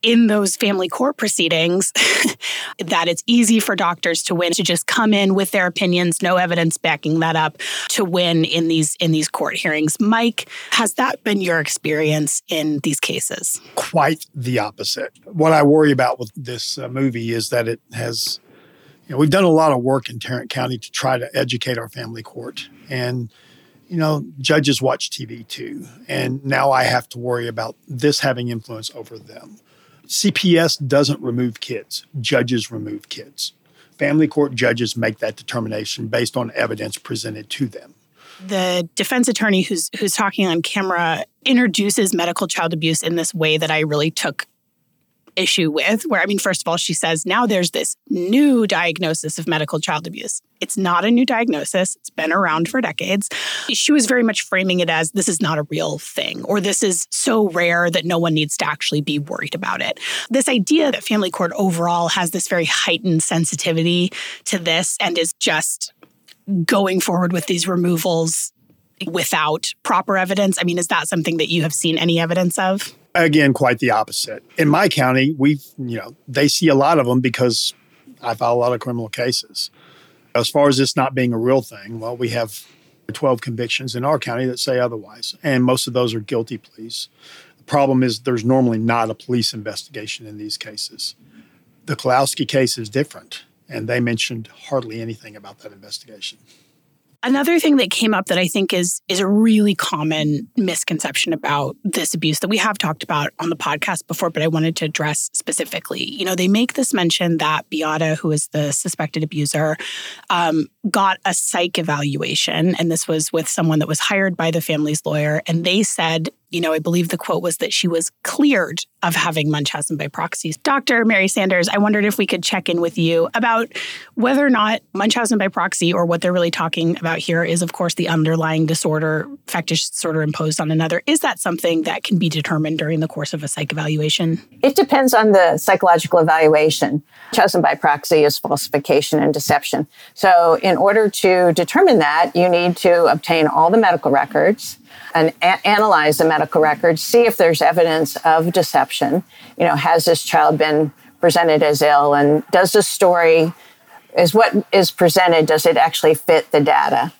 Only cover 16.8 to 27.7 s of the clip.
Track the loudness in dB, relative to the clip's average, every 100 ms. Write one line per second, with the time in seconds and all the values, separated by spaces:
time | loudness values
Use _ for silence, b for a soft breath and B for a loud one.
16.8 | -8 -2 -2 -2 -4 -4 -2 -2 -2 -6
17.8 | _ -8 -6 -4 -6 -8 b b b b
18.8 | b b _ 0 2 4 4 4 4 2
19.8 | 0 -2 -2 -12 -8 -10 -8 -6 -6 -6
20.8 | -8 -6 -2 -2 -4 -4 -4 -4 -6 -6
21.8 | -8 -12 -14 -14 -16 -16 -14 -14 -18 -20
22.8 | -10 -6 -4 -4 -8 b b b b b
23.8 | _ -2 0 0 -4 -8 0 2 2 0
24.8 | 0 -2 -6 -12 -12 -14 -14 -14 -12 -14
25.8 | -16 -20 -10 -6 -4 -6 -4 0 2 2
26.8 | 2 -2 -4 -10 -6 -4 -4 -8 -10